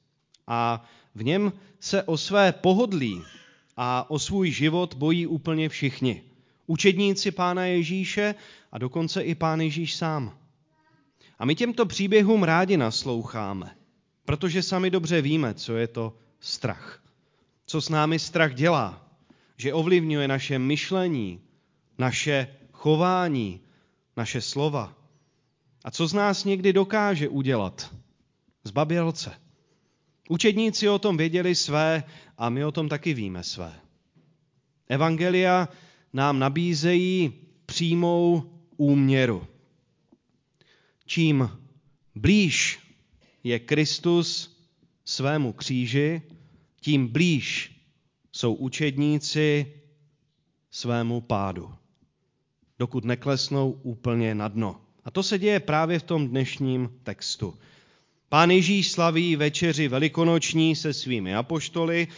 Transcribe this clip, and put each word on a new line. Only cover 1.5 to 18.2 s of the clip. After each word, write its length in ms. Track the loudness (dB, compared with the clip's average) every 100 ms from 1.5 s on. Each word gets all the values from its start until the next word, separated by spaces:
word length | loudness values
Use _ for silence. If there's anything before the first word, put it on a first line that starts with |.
| -4 -16 _
se 240 | -4 -2
o 140 | -2 -4
své 340 | 0 4 4
pohodlí 680 | 4 2 4 2 0 -2 -4 -10 -20 -20 _ _ -6
a 320 | -2 -2 -2
o 100 | -4
svůj 320 | -2 0 0
život 420 | 2 0 2 -2
bojí 340 | -2 0 0 -2
úplně 420 | -4 -2 -2 -2
všichni. 540 | -2 -4 -2 -2 -2 -10 _ _ _ -6
Učedníci 640 | 2 2 4 2 0 -2
Pána 340 | -2 -2 0 0
Ježíše 680 | 0 0 -4 -4 -2 -2 -4 -12 -20 _
a 60 | -8
dokonce 440 | -6 -4 -4 -2
i 140 | -4 -2
Pán 260 | 0 0
Ježíš 340 | -2 -2 -6 -4
sám. 420 | -4 -4 -6 -10 _ _ _ _ _ _ _ _ _ -4
A 60 | -2
my 100 | 0
těmto 300 | 0 0 0
příběhům 580 | 0 4 6 6 4
rádi 340 | 4 4 4 2
nasloucháme, 1000 | 2 -2 -4 -4 -6 -8 -6 -8 -10 -16 _ _ _ _ -6
protože 380 | -2 -2 -2
sami 260 | -2 0 0
dobře 320 | 0 2 0
víme, 320 | 2 0 0
co 220 | -4 -6 -4
je 120 | -4
to 300 | -4 -8 -10 _ _
strach. 640 | -12 -6 -6 -8 -14 -20 _ _ _ _ _ _ -8
Co 160 | -6
s 80 | -2
námi 300 | 0 2
strach 340 | 0